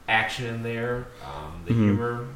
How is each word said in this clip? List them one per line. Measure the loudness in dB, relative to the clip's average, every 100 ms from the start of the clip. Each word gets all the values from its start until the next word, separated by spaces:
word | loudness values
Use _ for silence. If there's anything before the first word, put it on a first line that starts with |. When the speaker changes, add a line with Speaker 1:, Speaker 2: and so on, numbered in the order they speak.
| 0
Speaker 1:
action | 2 2 -2 -4
in | -4
there. | -4 -2 -2 -4 -6 -12
Um, | -12 -10 -10 -6
the | 2
Speaker 2:
Mm-hmm. | 4
Speaker 1:
humor | 6 6 2 -4 -8